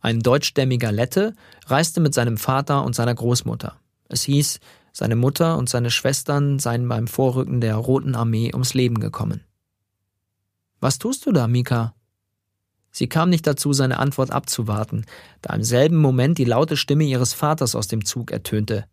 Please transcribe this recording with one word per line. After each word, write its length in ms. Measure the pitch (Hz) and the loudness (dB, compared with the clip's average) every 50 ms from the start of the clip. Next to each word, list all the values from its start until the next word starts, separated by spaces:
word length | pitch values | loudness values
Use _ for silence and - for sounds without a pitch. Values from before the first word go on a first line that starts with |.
ein 180 | - 113 117 117 | 0 0 0 2
deutschstämmiger 720 | 113 123 123 143 139 - - - 135 131 127 120 120 113 | 2 4 4 4 2 0 -2 0 0 2 2 0 0 0
Lette, 420 | 104 104 117 123 - 190 196 220 220 - - - - - - - | 0 0 -2 0 0 0 0 0 -2 -8 -18 -20 -20 -20 -6 -2
reiste 340 | 131 139 165 165 - - | 0 0 0 0 -2 0
mit 120 | 170 147 135 | 0 0 2
seinem 240 | - 120 120 113 107 | 0 0 0 0 -2
Vater 460 | - - 131 135 139 - 147 139 135 | -2 -2 -2 -2 0 0 0 0 0
und 100 | 131 123 | -2 -2
seiner 220 | - 117 120 120 | -2 -2 -2 -2
Großmutter. 600 | 117 120 117 120 120 - - 57 - - - - _ _ _ _ _ _ _ | -2 0 0 0 0 0 -4 -8 -6 -8 -12 -14 _ _ _ _ _ _ _
Es 140 | - 123 - | -6 -6 -2
hieß, 360 | - 139 143 147 - - - _ - - _ _ _ | 0 2 2 2 0 -4 -8 _ -20 -20 _ _ _
seine 240 | _ - - 110 117 | _ -4 -2 0 2
Mutter 420 | 113 120 131 143 - 170 165 165 151 | 2 2 2 2 2 2 2 2 0
und 120 | 127 123 | -2 -2
seine 200 | - 123 120 117 | 0 0 0 0
Schwestern 680 | 117 - - 131 143 - - - 147 143 143 143 139 135 | 0 0 0 0 -2 0 -2 -2 0 0 2 2 0 0
seien 280 | - 123 117 117 123 120 | 0 -2 -2 0 -2 -2
beim 200 | 120 113 117 117 | -2 -2 -2 -4
Vorrücken 540 | - - 135 131 123 131 131 - 131 123 | -2 0 0 2 2 0 -2 0 0 0
der 140 | 120 113 107 | 0 0 0
Roten 400 | 107 113 127 131 135 - 139 127 | 0 2 2 0 0 2 -2 -2
Armee 360 | 113 113 117 113 110 117 120 - | 0 0 0 0 0 0 -2 -2
ums 200 | 131 127 123 - | -2 -2 -2 0
Leben 260 | 127 127 123 117 110 | 2 2 2 2 0
gekommen. 440 | 107 107 - - - 110 104 104 - _ _ _ _ _ _ _ _ _ _ _ _ _ _ _ _ _ _ _ _ _ _ _ _ _ _ _ | -2 -4 -4 -4 -4 -4 -4 -6 -8 _ _ _ _ _ _ _ _ _ _ _ _ _ _ _ _ _ _ _ _ _ _ _ _ _ _ _
"Was 200 | - 131 135 - | -2 -2 -2 0
tust 260 | - 220 269 - - | -4 -6 -6 -4 -2
du 60 | 302 | 0
da, 160 | 220 156 120 113 | 2 2 2 2
Mika?" 480 | 120 123 123 - 127 117 117 117 - _ _ _ _ _ _ _ _ _ _ _ _ _ _ _ _ _ _ _ | 2 0 0 0 0 0 0 -2 -6 _ _ _ _ _ _ _ _ _ _ _ _ _ _ _ _ _ _ _
Sie 160 | _ - 131 123 | _ -4 -4 -2
kam 240 | - 160 160 180 | 2 2 2 4
nicht 160 | 180 160 160 151 | 2 2 2 0
dazu, 260 | 143 - - 143 143 | 0 0 0 0 2
seine 240 | 135 139 131 127 - | 2 2 2 2 0
Antwort 320 | - 143 135 - 135 127 | 0 -2 0 0 -2 -2
abzuwarten, 760 | - 123 - - - - 117 107 104 104 107 - - 110 110 - - - - - - _ | -2 -4 -4 -4 -6 -4 -2 -2 -2 -2 -4 -4 -4 -6 -6 -8 -12 -20 -20 -20 -20 _
da 140 | - - - | -10 -6 -4
im 80 | 107 110 | -2 -2
selben 340 | 113 120 123 139 160 170 160 | 0 2 4 4 4 6 4
Moment 400 | 151 135 131 123 123 139 170 - | 4 4 4 4 4 2 2 2
die 80 | 131 | 2
laute 320 | 120 117 120 151 160 156 139 | 2 2 2 2 0 0 -4
Stimme 280 | - - 143 147 156 | -2 0 2 2 2
ihres 280 | 147 131 123 127 120 - | 2 2 0 0 0 -2
Vaters 400 | - - 151 156 160 143 120 - | -2 0 0 0 0 0 -2 -2
aus 140 | 113 110 - | -4 -4 -4
dem 180 | - 110 101 | -4 -4 -4
Zug 240 | - - 127 113 - | -4 -6 -6 -6 -6
ertönte. 560 | - - - - - 107 107 101 113 101 104 _ | -8 -8 -6 -4 -2 -2 -2 -2 -4 -6 -6 _